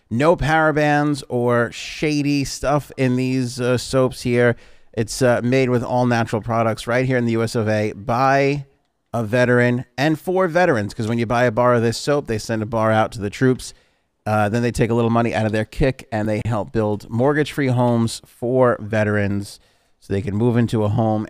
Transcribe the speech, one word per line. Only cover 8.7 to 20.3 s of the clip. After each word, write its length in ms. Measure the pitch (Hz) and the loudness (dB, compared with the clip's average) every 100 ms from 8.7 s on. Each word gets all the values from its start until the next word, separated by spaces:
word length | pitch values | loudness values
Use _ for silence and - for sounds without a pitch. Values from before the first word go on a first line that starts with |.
| _ _ _ _ | _ _ _ _
a 100 | 117 | -6
veteran 600 | 107 123 123 123 123 123 131 - | -2 2 4 4 4 0 -4 -2
and 200 | 151 151 | -2 0
for 280 | - 185 185 | -2 0 0
veterans, 460 | 160 180 123 104 | 2 2 2 -2
'cause 120 | - 110 | -4 -4
when 120 | 117 | -2
you 80 | 113 | 0
buy 180 | 120 | 0
a 60 | 123 | 0
bar 220 | 113 123 | 2 2
of 80 | 120 | 4
this 140 | 117 110 | 2 -2
soap, 280 | - 147 120 | -2 -2 -2
they 120 | 107 | -6
send 240 | - 113 | -4 -6
a 40 | 107 | -4
bar 240 | 113 110 | 0 2
out 200 | 110 107 | 2 0
to 80 | - | -4
the 100 | 101 | -8
troops. 420 | - 131 127 - - _ _ _ _ | 0 0 0 -6 -18 _ _ _ _
Uh, 240 | - 107 104 | -2 0 0
then 140 | 117 | 0
they 80 | 120 | -2
take 200 | 110 107 | 0 0
a 40 | |
little 160 | 117 117 | 2 2
money 240 | 117 117 | 2 0
out 100 | 80 110 | 0 -2
of 60 | |
their 120 | 107 | -2
kick 440 | 107 - 135 131 - | -4 -2 -2 -2 -6
and 180 | 107 107 | -4 -2
they 120 | 107 110 | -2 -2
help 260 | 113 95 | -4 -4
build 360 | 113 107 104 - | -2 -2 -2 -6
mortgage-free 580 | 117 131 147 147 - 135 | 0 2 2 -2 -2 0
homes 520 | 123 123 117 113 - - | 2 2 2 0 -4 -16
for 500 | _ 120 131 123 107 | _ -2 2 2 0
veterans 800 | 104 110 104 104 101 101 98 - _ _ _ _ | -2 -2 0 0 0 -2 -6 -14 _ _ _ _
so 120 | - | -6
they 100 | 101 | -4
can 120 | 98 | -2